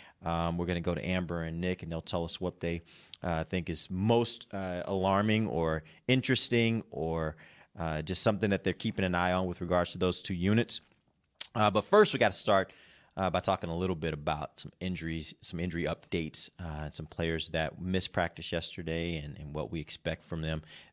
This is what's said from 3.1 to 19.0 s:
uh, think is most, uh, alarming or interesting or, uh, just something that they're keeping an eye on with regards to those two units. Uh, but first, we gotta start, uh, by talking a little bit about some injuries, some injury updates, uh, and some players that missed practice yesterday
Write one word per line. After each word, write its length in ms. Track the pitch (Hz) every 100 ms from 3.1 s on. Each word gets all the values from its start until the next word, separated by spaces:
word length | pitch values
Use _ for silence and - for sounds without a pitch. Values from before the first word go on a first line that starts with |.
| -
uh, 220 | 92 80
think 240 | 80 92 82
is 220 | 80 -
most, 560 | 92 104 117 117 - -
uh, 280 | 98 95 90 -
alarming 600 | 98 95 95 107 107 110
or 380 | 69 82 80 - - -
interesting 760 | 131 127 127 - 117 113 113 -
or, 460 | - 80 82 78 78 - - - -
uh, 220 | 82 78
just 220 | 78 90
something 260 | - 104 107
that 140 | 98
they're 80 | 98
keeping 320 | 87 113 98
an 100 | 95
eye 180 | 87 90
on 140 | 92 92
with 140 | 87
regards 320 | 87 90 87
to 60 | 92
those 240 | 92 90
two 120 | -
units. 460 | 90 92 110 113 - _ _ _ _ _ - -
Uh, 160 | - 107
but 140 | 101
first, 300 | - 208 208
we 40 | 131
gotta 140 | 110
start, 400 | 95 - 98 92 - - - _ -
uh, 120 | 95
by 120 | 87
talking 280 | 95 92 85
a 80 | 82
little 200 | 92 85
bit 180 | 80
about 460 | 76 76 76 73 -
some 100 | - -
injuries, 560 | 92 87 80 80 - -
some 180 | - 85
injury 260 | 90 82
updates, 640 | 76 - - 87 80 - - -
uh, 240 | 85 76
and 100 | 76
some 120 | - 78
players 420 | - 82 82 80
that 320 | 80 80 -
missed 300 | 90 92 -
practice 400 | - 85 - 85
yesterday 640 | 85 - - 82 82